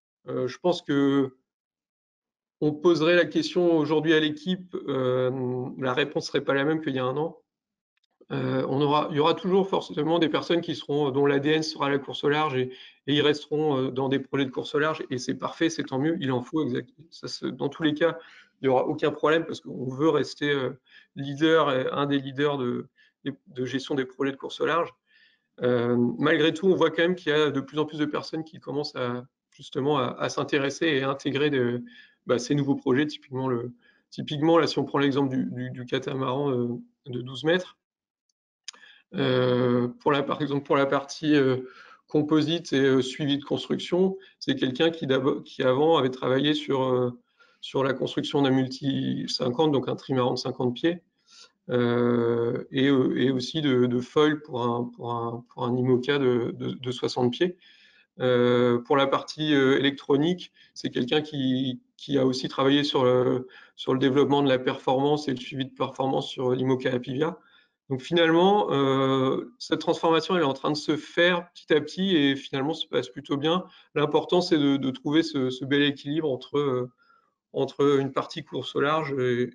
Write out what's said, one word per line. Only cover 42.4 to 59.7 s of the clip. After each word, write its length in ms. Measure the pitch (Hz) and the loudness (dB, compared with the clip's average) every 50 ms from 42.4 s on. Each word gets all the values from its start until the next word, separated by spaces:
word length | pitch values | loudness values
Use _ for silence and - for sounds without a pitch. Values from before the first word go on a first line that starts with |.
| 151 151 170 170 165 - 147 | 2 2 0 -2 -2 0 2
et, 80 | 135 | 2
euh, 220 | 139 135 131 131 127 | 4 4 4 4 2
suivi 360 | 127 - - 156 139 143 143 | 0 -4 -4 -2 0 0 -2
de 60 | - | -2
construction, 720 | - - 123 - - - - - - 180 180 190 190 190 - - - _ - | -4 -4 -4 -4 -4 -4 -6 -4 -2 0 2 2 2 0 -4 -12 -20 _ -6
c'est 160 | - - 135 | -2 -2 -2
quelqu'un 360 | 131 - 131 123 127 160 165 | 0 0 -2 0 2 0 0
qui 160 | 165 - 147 131 | 0 0 0 0
d'abord, 340 | 131 131 123 147 - - - | 0 2 2 0 0 -2 -4
qui 200 | - - - 135 | -10 -6 0 2
avant 340 | 127 127 135 151 165 165 | 2 4 4 4 4 4
avait 140 | 151 127 131 | 4 2 0
travaillé 440 | 127 - - 127 131 135 143 147 151 | -2 -2 -2 0 0 2 2 2 0
sur, 280 | 151 - - 139 131 131 | 0 -2 -2 0 0 0
euh, 360 | 131 127 127 123 123 120 - _ _ _ _ _ _ _ _ | 2 2 2 0 0 -2 -6 _ _ _ _ _ _ _ _
sur 220 | - - - 139 131 | -12 -6 -2 -2 0
la 120 | 135 127 | 0 0
construction 480 | 127 - 123 - 156 143 - - 143 139 | -2 -4 -4 -4 -4 -4 -2 0 2 2
d'un 80 | 131 | 4
multi 760 | 131 131 131 123 127 - 147 135 135 131 135 131 127 123 127 123 | 4 2 0 -2 -4 -6 -4 -4 -2 -2 -2 -4 -4 -4 -6 -6
cinquante, 440 | - - - - - - 160 156 143 | -6 -4 -2 -2 0 2 2 2 2
donc 160 | 127 - 131 | 0 0 -2
un 80 | 127 | -6
trimaran 380 | - - - 135 127 123 127 135 | -8 -6 -4 -2 0 0 0 0
de 40 | - | -2
cinquante 360 | - 131 127 - 131 123 123 | -4 -6 -4 -4 -2 -2 -2
pieds, 280 | - - 165 175 180 - _ _ _ _ _ - - - - _ _ _ - | 0 -2 -2 -2 -2 -8 _ _ _ _ _ -20 -20 -20 -20 _ _ _ -4
euh, 960 | 123 123 120 120 120 120 120 120 120 120 117 117 120 117 117 120 - - - - | 0 0 2 2 2 2 2 2 2 2 2 2 0 0 0 -2 -2 -4 -6 -6
et, 180 | - 135 131 139 | -2 0 2 4
euh, 260 | 139 131 131 - - - | 4 4 4 2 2 0
et 120 | 120 135 | 0 0
aussi 300 | 131 127 123 - - 156 | 0 -2 -4 -6 -4 -2
de, 260 | 147 143 127 123 123 | 0 2 2 2 2
de 140 | 123 123 123 | 2 0 -2
foil 400 | 123 - - 156 151 156 151 151 - | -4 0 2 4 4 4 2 0 -4
pour 200 | - 135 120 120 | -8 -6 -4 -2
un, 280 | 120 120 120 123 120 - | -2 -2 -2 -4 -6 -8
pour 180 | - 123 117 120 | -10 -8 -6 -6
un, 320 | 117 117 117 120 120 120 _ | -4 -4 -6 -6 -8 -12 _
pour 140 | _ - 127 | _ -6 -4
un 120 | 120 123 | -2 -2
imoca 420 | 127 123 127 127 120 123 - 143 143 | 0 2 2 2 2 2 2 0 2
de, 360 | 135 127 123 117 120 139 - | 2 2 2 2 0 -2 -6
de, 160 | 123 127 127 | -6 -8 -8
de 200 | 127 - 131 127 | -8 -8 -8 -8
soixante 420 | 127 - - 127 - 139 123 123 123 | -6 -4 -4 -4 -2 0 0 0 2
pieds. 240 | - 170 185 180 - _ _ _ _ _ _ _ _ _ _ _ - | 2 0 -2 -2 -4 _ _ _ _ _ _ _ _ _ _ _ -2
Euh, 580 | 127 127 123 123 123 123 123 120 123 123 120 120 | 0 2 4 4 4 4 4 4 4 4 4 2
pour 180 | 120 - 147 | 2 2 2
la 100 | 139 135 | 4 4
partie, 480 | 135 143 135 - - - 151 156 151 151 | 4 2 0 -2 -4 -8 -4 0 2 4
euh, 240 | 139 135 131 | 4 4 4